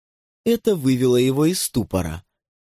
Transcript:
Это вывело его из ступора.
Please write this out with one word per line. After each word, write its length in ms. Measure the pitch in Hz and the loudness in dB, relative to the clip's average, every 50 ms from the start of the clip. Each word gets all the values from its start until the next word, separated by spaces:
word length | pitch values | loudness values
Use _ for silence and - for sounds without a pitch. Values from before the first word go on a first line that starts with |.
| _ _ _ _ _ _ _ _ - | _ _ _ _ _ _ _ _ -2
Это 320 | 226 233 226 - 226 202 | -2 -2 0 0 0 0
вывело 400 | 165 131 135 131 120 127 127 123 | 0 2 0 2 2 2 2 2
его 300 | 123 127 131 131 143 151 | 2 2 2 2 0 0
из 140 | 160 185 - | 0 0 -2
ступора. 640 | - - - 127 101 - - 92 85 80 78 87 - _ _ _ _ _ _ _ | -6 -4 -4 -4 -4 -2 -4 -4 -4 -6 -8 -12 -16 _ _ _ _ _ _ _